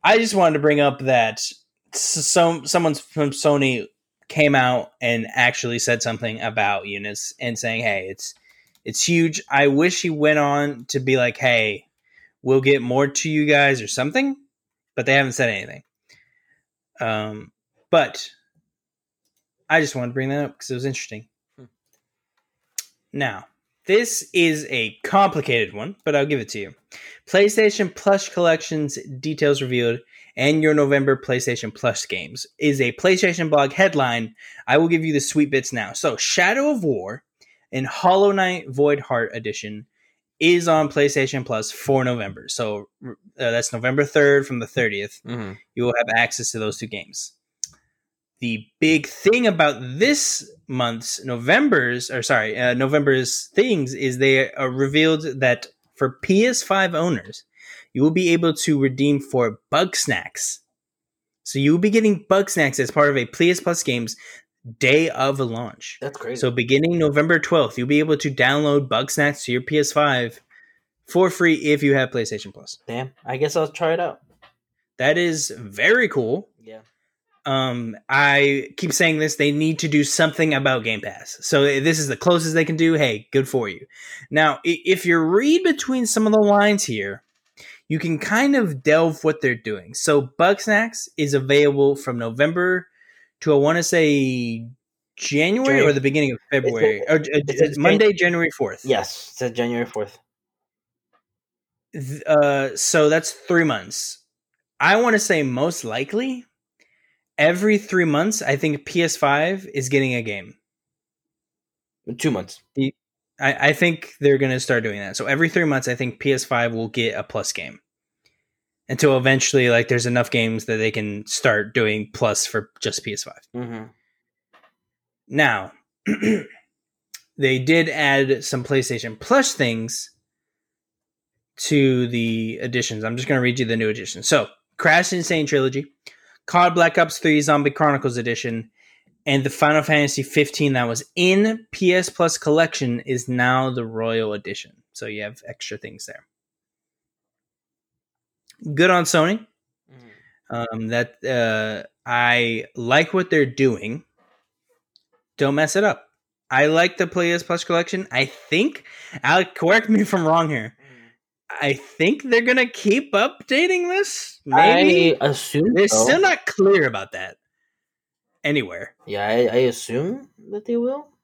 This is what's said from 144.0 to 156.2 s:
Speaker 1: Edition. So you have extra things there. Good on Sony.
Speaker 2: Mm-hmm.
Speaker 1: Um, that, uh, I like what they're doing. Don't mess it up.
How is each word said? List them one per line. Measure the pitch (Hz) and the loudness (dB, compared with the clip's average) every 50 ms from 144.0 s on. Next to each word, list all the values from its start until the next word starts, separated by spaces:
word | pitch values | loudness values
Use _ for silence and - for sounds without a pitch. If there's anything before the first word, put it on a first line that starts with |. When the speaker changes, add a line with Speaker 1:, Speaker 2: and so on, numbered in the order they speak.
| 113 113 113 113 110 107 104 | -4 -2 -2 -2 -2 -4 -6
Speaker 1:
Edition. | 104 98 90 101 - - - _ _ _ _ | -8 -8 -10 -12 -12 -14 -18 _ _ _ _
So | _ - 117 | _ -14 -14
you | 110 107 104 | -12 -10 -10
have | 104 104 123 - - 101 | -10 -12 -12 -16 -18 -18
extra | - _ - - 107 104 | -16 _ -12 -12 -12 -12
things | - 110 - - - - | -14 -16 -16 -16 -18 -18
there. | - - _ _ _ _ _ _ _ _ _ _ _ _ _ _ _ _ _ _ _ _ _ _ _ _ _ _ _ _ _ _ _ _ _ _ _ _ _ _ _ _ _ _ _ _ _ _ - _ - 160 147 | -18 -20 _ _ _ _ _ _ _ _ _ _ _ _ _ _ _ _ _ _ _ _ _ _ _ _ _ _ _ _ _ _ _ _ _ _ _ _ _ _ _ _ _ _ _ _ _ _ -20 _ -12 -8 0
Good | 139 170 185 | 2 4 4
on | 185 175 170 | 4 2 2
Sony. | - - 170 156 170 208 226 226 _ _ _ _ _ _ _ _ _ | 2 2 2 2 2 0 -4 -8 _ _ _ _ _ _ _ _ _
Speaker 2:
Mm-hmm. | - 127 123 117 107 _ _ _ _ _ _ _ - | -20 -20 -20 -20 -20 _ _ _ _ _ _ _ -8
Speaker 1:
Um, | 117 117 117 113 110 113 110 | -8 -6 -6 -6 -6 -6 -2
that, | 117 120 120 - - _ - | -2 -2 -2 -2 -6 _ -6
uh, | 131 131 123 117 113 110 110 107 110 110 101 - - _ _ _ | -4 -2 0 0 0 0 -2 -2 -4 -6 -10 -12 -16 _ _ _
I | 123 120 120 123 120 120 123 120 117 113 110 - - _ | -2 0 2 4 4 4 4 2 0 -2 -4 -6 -10 _
like | - 117 117 127 147 170 170 - | -8 -2 2 2 2 2 2 0
what | 185 180 180 | -2 0 2
they're | - 156 143 | 4 4 4
doing. | 127 120 - 135 131 117 95 - 107 117 151 - _ _ _ _ _ _ _ _ _ _ _ _ _ _ _ _ _ _ _ _ _ _ _ _ _ _ - | 2 2 2 2 2 2 0 -6 -10 -10 -10 -14 _ _ _ _ _ _ _ _ _ _ _ _ _ _ _ _ _ _ _ _ _ _ _ _ _ _ -2
Don't | 139 139 143 | -2 0 2
mess | 143 156 151 - | 0 0 0 0
it | 190 208 | 0 0
up. | 208 160 - _ _ _ _ | 0 -2 -2 _ _ _ _